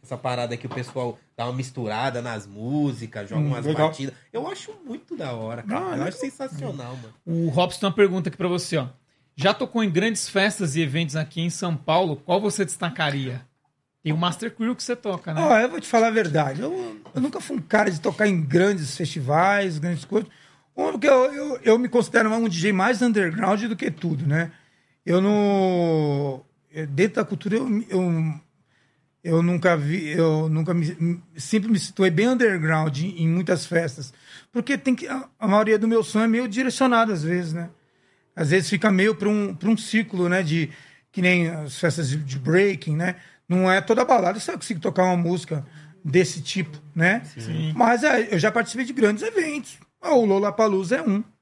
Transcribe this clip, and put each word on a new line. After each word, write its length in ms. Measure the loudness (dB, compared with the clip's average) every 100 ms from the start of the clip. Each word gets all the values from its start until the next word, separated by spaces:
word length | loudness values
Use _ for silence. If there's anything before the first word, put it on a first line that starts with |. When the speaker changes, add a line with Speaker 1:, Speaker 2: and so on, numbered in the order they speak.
Speaker 1:
essa 160 | -12 -8
parada 360 | -4 -4 -4
que 120 | -6 -8
o 20 |
pessoal 500 | -10 -8 -6 -6 -8 _
dá 120 | -8 -6
uma 80 |
misturada 640 | -6 -8 -8 -6 -2 -2 -4
nas 260 | -6 -8 -10
músicas, 840 | -12 -4 -2 -2 -2 -10 -12 -6
joga 100 | -2
Speaker 2:
Hum, 60 | -2
Speaker 1:
umas 180 | -2
Speaker 2:
legal. 240 | -2 2 0
Speaker 1:
batidas. 240 | 0 -10 -10 _
Eu 160 | -8 -8
acho 240 | -10 -14 -18
muito 320 | -14 -14 _ -10
da 160 | -8
hora, 300 | -8 -8 -8
cara. 180 | -6 -4
Speaker 2:
Ah, 40 | -4
Speaker 1:
Eu 40 |
Speaker 2:
legal. 160 | -4 -6
Speaker 1:
acho 100 | -6
sensacional, 760 | -10 -8 -10 -8 -10 -10 -12 -12
mano. 180 | -16 -18
Speaker 3:
O 240 | -6 -2 0
Robson 320 | 0 0 0
tem 80 | -4
uma 60 |
pergunta 340 | 2 2 2 -4
aqui 80 | -4
pra 120 | -2
você, 280 | -2 -2 -4
ó. 120 | -4 -10 _ _ _
Já 200 | 0 2
tocou 280 | 2 -2 0
em 60 | 0
grandes 380 | 2 0 -2 -2
festas 480 | 0 0 0 -4 -2
e 60 |
eventos 340 | -2 -2 -2 -4
aqui 240 | -6 -4
em 80 | -4
São 260 | -4 -4
Paulo, 420 | -4 0 2 2 -2
qual 220 | 0 0
você 280 | 0 -2 -4
destacaria? 760 | -4 -6 -2 -2 -2 -4 -8 -12 _ _ _ _ _
Tem 100 | -4
o 40 | 0
Master 360 | -2 -2 -8
Crew 220 | -6 -4 -4
que 60 |
você 120 | -6
toca, 380 | -6 -4 -6 -6
né? 80 | -2
Speaker 2:
Ó, 140 | 4 4
eu 120 | 4
vou 100 | -2
te 80 | 0
falar 200 | 2 4
a 20 |
verdade. 500 | 2 0 0 0 -2
Eu, 400 | -6 -6 -8 -12 -12
eu 60 | -4
nunca 180 | -4 -4
fui 160 | -6 -8
um 60 |
cara 280 | 0 2 2
de 80 | 0
tocar 280 | -4 0 0
em 160 | 2
grandes 520 | 2 2 4 0 -4
festivais, 840 | -6 -6 -6 0 2 4 2 0 -4
grandes 260 | -4 -6
coisas. 240 | -2 -4 -4 _ _ _ _ -6
O 60 |
único 160 | -4 0
que 100 | 4
eu, 240 | 6 4
eu, 280 | 0 -8 -2
eu 140 | 4 4
me 100 | 4
considero 420 | 2 2 2 2
um 140 | 2 0
D 40 |
J 220 | 0 0
mais 260 | 2 2 2
underground 600 | 2 2 0 2 4 4
do 120 | 0 -2
que 140 | -4
tudo, 360 | -4 -4 -2 0
né? 240 | 0 0 -6 _ _ _ _
Eu 160 | 0 2
não, 1200 | 4 4 4 4 2 2 2 2 2 0 -2 -6 -12 _ _
eu, 140 | -10 -6
dentro 300 | 0 0 2
da 80 |
cultura, 320 | -4 -4 -2 -2
eu, 280 | 0 -2 0
eu, 440 | -2 0 0 -2 -4 _ _ _ _ _ _ _ _
eu 180 | 0 2
nunca 340 | 2 2 2 2
vi, 340 | 0 -2 -2
eu 380 | 0 2 2 0
nunca 260 | 0 0
me, 460 | 0 -2 -2 -2 -2 -8 -16
sempre 340 | -2 -2 2
me 80 | 0
situei 320 | -2 0 2
bem 180 | 4 2
underground 680 | 4 2 2 2 2 0 -2
em, 240 | -4 -2
em 40 | 0
muitas 360 | 0 2 -2 0
festas. 460 | -2 -2 -6 -16 _ -20 -20 -8
Porque 260 | -6 -2 -2
tem 180 | 0
que, 120 | -2 -2
a, 180 | -8 -10 _
a 80 | 2
maioria 320 | 2 4 2
do 80 | 4
meu 160 | 2
som 180 | 2 0
é 60 | 2
meio 200 | 2 0
direcionado 640 | -2 -2 2 2 4 2
às 100 | 0
vezes, 300 | 0 -2 -2
né? 160 | -6 -8 -14 _ _ _ _ _
Às 160 | -4 2
vezes 180 | 2 2
fica 200 | 2 4
meio 240 | 4 4
pra 140 | 2 0
um, 260 | 0 -2
pra 140 | -2 0
um 80 | 0
círculo, 520 | 2 -2 -2 0 0
né? 140 | 2
De, 280 | 2 0 -2 -6 -20 _ _
que 80 | 0
nem 260 | 2 4 2
as 300 | -2 -10 -2
festas 300 | -2 0 -2
de, 80 | -2
de 220 | -4 -6
breaking, 580 | 2 4 4 0 -2 -2
né? 200 | -2 -4 -12 _ _
Não 220 | 2 4
é 100 | 2
toda 240 | 2 2
balada 360 | 4 4 4 -2
que 100 | -6
eu 40 |
consigo 260 | -8 -6 -4
tocar 240 | -4 2
uma 120 | 2 2
música 480 | 0 -2 -4 -8 -8 -16 -20 -12
desse 360 | 0 2 2 -2
tipo, 380 | -6 -4 -4 -8 -12
né? 280 | 0 2 2 -4 -12
Speaker 3:
Sim. 340 | -8 -4 -4 2
Speaker 2:
Mas 260 | 4 4
é, 260 | 4 2 2
eu 40 | 2
já 120 | 2
participei 340 | 0 -2 -4 -6
de 60 |
grandes 300 | 2 2 2
eventos. 540 | -2 -2 -2 -4 -10 -18 _ _
Ah, 140 | 2
o 100 | 4
Lollapalooza 720 | 4 2 0 2 2 2 0 -2
é 60 |
um. 200 | 0 -2 -2 _